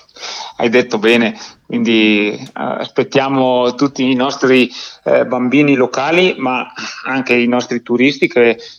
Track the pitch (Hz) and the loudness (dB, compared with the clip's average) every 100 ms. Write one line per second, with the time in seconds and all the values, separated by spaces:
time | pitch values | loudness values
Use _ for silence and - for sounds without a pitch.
0 | _ - - - - - 120 123 120 110 | _ -18 -14 -14 -14 -4 0 2 0 0
1 | 107 117 113 110 - - - 120 117 113 | 2 2 2 -4 -14 -20 -8 -4 0 2
2 | 107 104 104 - 135 - 131 - 131 - | 4 2 0 -4 -10 -8 -6 -6 -6 -4
3 | 120 135 135 139 127 127 123 123 143 139 | -2 0 0 0 2 2 0 0 -2 0
4 | 131 127 135 135 131 127 120 - - - | 0 0 0 0 2 4 2 -2 -16 -8
5 | - 127 120 123 123 139 147 135 120 - | 0 2 2 -2 0 2 4 4 2 0
6 | 139 170 180 123 127 127 117 - 120 - | 0 2 2 0 -4 -4 -8 -12 -14 -12
7 | 123 131 127 123 120 123 120 120 - 117 | -6 -4 0 0 2 0 0 -6 -2 0
8 | 131 135 117 - 117 113 - | 2 0 0 2 2 2 -4